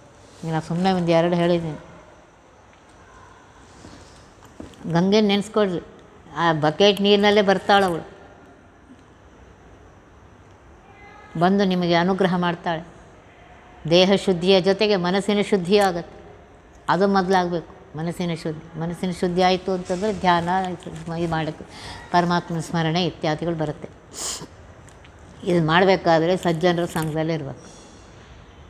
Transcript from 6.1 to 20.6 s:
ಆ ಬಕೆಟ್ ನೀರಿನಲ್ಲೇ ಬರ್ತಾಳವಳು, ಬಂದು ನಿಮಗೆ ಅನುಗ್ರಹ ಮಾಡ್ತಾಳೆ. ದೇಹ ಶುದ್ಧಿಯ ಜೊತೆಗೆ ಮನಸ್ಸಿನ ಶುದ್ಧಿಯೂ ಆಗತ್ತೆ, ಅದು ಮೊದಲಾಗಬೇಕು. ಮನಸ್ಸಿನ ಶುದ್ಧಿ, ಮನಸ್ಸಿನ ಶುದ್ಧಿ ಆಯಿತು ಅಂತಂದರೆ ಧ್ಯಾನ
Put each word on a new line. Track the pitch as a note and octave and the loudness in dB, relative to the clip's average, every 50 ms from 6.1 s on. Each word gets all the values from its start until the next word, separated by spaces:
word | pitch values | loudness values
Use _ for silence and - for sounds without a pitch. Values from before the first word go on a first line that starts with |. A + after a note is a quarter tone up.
| - - - - - | -20 -20 -20 -14 -6
ಆ | D3+ E3+ E3+ D#3+ | 0 0 2 2
ಬಕೆಟ್ | D3+ D3 D#3 D#3+ - G3 G#3 G3 G3 | 2 0 0 2 4 4 4 4 2
ನೀರಿನಲ್ಲೇ | G3 G3+ G#3 G3+ G3+ G#3 G3+ G#3+ | 4 4 4 4 4 4 4 4
ಬರ್ತಾಳವಳು, | G3+ F#3+ F#3+ F#3+ - - G3+ G3+ G3 F3+ E3+ D#3 - - - - - - - - - - - - - - _ - - - - - - - - - - - - - - - - - - - - - - - - - - - - - - - - - - - - - - - - - - - - - - - - - - - - E3 | 4 4 0 0 2 2 4 4 4 2 -2 -4 -8 -12 -20 -20 -20 -20 -20 -20 -20 -20 -20 -20 -20 -20 _ -20 -20 -20 -20 -20 -20 -20 -20 -20 -20 -20 -20 -20 -20 -20 -20 -20 -20 -20 -20 -20 -20 -20 -20 -20 -20 -20 -20 -20 -20 -20 -20 -20 -20 -20 -20 -20 -20 -20 -20 -20 -20 -20 -20 -20 -20 -20 -20 -20 -20 -14 -4 -2
ಬಂದು | E3+ F#3 G3 G3+ G3+ | 0 2 2 2 0
ನಿಮಗೆ | F#3 F#3 F3+ F3 E3+ F3 | 0 0 -2 0 0 0
ಅನುಗ್ರಹ | E3 F3 F#3 G3 F#3 G3 F3 F3+ | 2 2 0 0 0 0 0 0
ಮಾಡ್ತಾಳೆ. | F3+ F3 F3 E3 - - F3+ E3 D#3 F3 - - - - - - - - - - - - - - - - - - - - D3+ | 0 -2 -2 -4 -4 -6 -8 -8 -8 -10 -16 -20 -20 -20 -20 -20 -20 -20 -20 -20 -20 -20 -20 -20 -20 -20 -20 -20 -14 -4 2
ದೇಹ | E3 F3+ F#3 F#3 G3+ F#3+ - | 4 4 6 4 2 2 2
ಶುದ್ಧಿಯ | G#3 F#3 E3 F3 F#3 G3 F#3+ | 0 -2 0 2 4 4 4
ಜೊತೆಗೆ | E3+ G3 G3 G3 A3 G#3 G#3 | 4 2 2 2 2 0 2
ಮನಸ್ಸಿನ | F#3 F3 F3 F#3 G3 F#3+ - G#3 G#3 G3 - | 0 0 0 -2 0 0 0 0 0 0 0
ಶುದ್ಧಿಯೂ | G#3+ G3 E3+ E3+ G#3 G3+ G3+ | 0 -2 2 2 2 2 2
ಆಗತ್ತೆ, | F#3+ F3 F3 D#3+ - - - - - - - - - - - - - - - - - | 2 -2 -4 -10 -10 -18 -20 -20 -20 -20 -20 -20 -20 -20 -20 -20 -20 -20 -10 -2 -2
ಅದು | D3+ F3 G3+ | 0 2 2
ಮೊದಲಾಗಬೇಕು. | G3+ G3 G3 F#3 F3+ F#3+ F#3 F3+ F3 F3 E3 - - - - - - - | 2 2 2 2 2 2 2 2 0 -4 -6 -8 -10 -20 -20 -20 -16 -10
ಮನಸ್ಸಿನ | D3 D#3+ E3+ E3+ - F3+ F3 E3 D#3 - | -8 -8 -6 -6 -4 -4 -4 -4 -4 -6
ಶುದ್ಧಿ, | E3 D3+ D#3 - - - D#3 | -8 -10 -10 -14 -14 -10 -8
ಮನಸ್ಸಿನ | E3 E3+ E3+ E3 - F#3 | -6 -6 -6 -4 -4 -6
ಶುದ್ಧಿ | E3+ - F#3+ F3+ F3 F3+ | -2 -2 -2 0 2 2
ಆಯಿತು | F#3 F3+ F#3 F3+ F#3 G3 | 2 2 2 0 0 -4
ಅಂತಂದರೆ | F#3+ F3+ F3+ - F#3 F3+ G3+ A3 G3+ | -4 -4 -4 -6 -6 -4 -4 -4 -4
ಧ್ಯಾನ | F3 F#3 F3+ F3 E3+ E3+ F3 F#3 F#3+ | 0 2 2 2 2 2 0 -2 -2